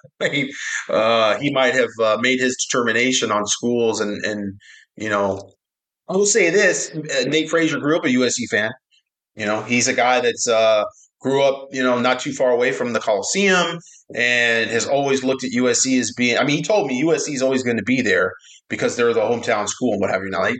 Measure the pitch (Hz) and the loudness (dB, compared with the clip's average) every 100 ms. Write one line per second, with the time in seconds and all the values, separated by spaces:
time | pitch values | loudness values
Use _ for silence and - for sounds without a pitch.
0 | - - 185 143 131 - - - - 101 | -16 -6 -4 -2 -4 -8 -8 -8 -2 0
1 | 113 113 110 104 143 135 127 127 113 110 | 2 4 2 2 0 2 2 2 0 0
2 | 110 107 123 127 127 123 - 131 117 113 | 0 2 2 2 0 -2 -2 0 0 0
3 | 127 127 113 104 101 - 120 120 113 104 | 0 0 0 -2 -2 -2 -2 0 0 0
4 | 104 101 104 104 101 98 - - _ - | -4 -4 -6 -6 -8 -10 -18 -20 _ -10
5 | 110 101 101 95 - _ _ _ _ _ | -4 0 0 -4 -10 _ _ _ _ _
6 | - 185 202 226 170 185 190 151 - 156 | -4 0 2 2 4 4 2 0 -4 -10
7 | 143 139 127 160 151 165 160 139 139 165 | -6 -2 0 -2 0 0 0 0 0 0
8 | 160 127 120 - 110 104 110 - _ _ | 2 2 0 -2 -2 -2 -2 -6 _ _
9 | _ _ _ 107 104 107 113 120 123 123 | _ _ _ -6 -4 -2 0 0 2 2
10 | 123 123 120 - 120 110 110 107 101 - | 2 2 0 0 0 2 4 4 0 -6
11 | _ _ 131 139 139 135 - 131 127 120 | _ _ -2 2 2 0 -6 -2 0 2
12 | 127 127 147 - 127 120 127 120 123 113 | 2 0 -4 0 2 2 2 -2 -2 -2
13 | - 101 - 196 196 180 170 170 - - | 0 -2 0 0 2 2 0 -4 -12 -20
14 | - 117 120 120 117 117 110 113 110 139 | -10 -2 0 2 2 2 0 -2 0 0
15 | 139 131 127 131 123 120 123 117 131 127 | 2 0 0 -2 -2 0 2 2 2 2
16 | 110 - 123 110 135 151 156 - 139 127 | 0 0 0 2 2 0 2 0 0 0
17 | 160 151 - 135 131 127 120 113 104 131 | 2 0 -2 -2 0 0 0 -2 0 0
18 | 104 92 92 - - - - 104 123 123 | 2 2 0 -4 -18 -20 -12 -4 -2 0
19 | 117 113 107 117 123 110 101 - 123 98 | 2 2 0 0 0 -2 -2 -2 -2 0
20 | 95 98 95 95 98 123 | 0 -2 -4 -2 -2 -2